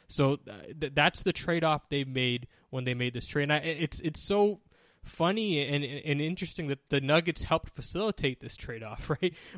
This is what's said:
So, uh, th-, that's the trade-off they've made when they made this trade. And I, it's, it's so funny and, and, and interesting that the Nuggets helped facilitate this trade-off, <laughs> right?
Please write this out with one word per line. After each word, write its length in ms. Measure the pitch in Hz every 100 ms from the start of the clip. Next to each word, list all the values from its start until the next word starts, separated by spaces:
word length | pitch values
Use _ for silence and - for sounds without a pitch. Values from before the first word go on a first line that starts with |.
| -
So, 280 | - 139 143 -
uh, 40 | 104 - 156
th-, 120 | 147
that's 300 | 143 156 -
the 80 | 190
trade-off 560 | - - 170 160 151 -
they've 180 | 143 135
made 400 | 131 127 120 120 _ -
when 140 | 131
they 100 | 127
made 180 | 123 123
this 120 | 120 -
trade. 180 | 151
And 100 | 143
I, 20 | 151
it's, 420 | 156 151 156 -
it's 240 | 165 160
so 380 | - 202 208 202 _ _ _ _
funny 580 | - - 165 214 214 156 139
and, 160 | 143
and, 220 | 147 143
and 160 | 156 143
interesting 480 | 156 180 175 - 151
that 200 | 139 -
the 100 | 143
Nuggets 420 | 135 160 170 -
helped 280 | - 165 -
facilitate 680 | - - 170 214 - 143 127
this 180 | 117 -
trade-off, 540 | - 117 110 110 -
<laughs> 100 | 151
right? 140 | 180 - -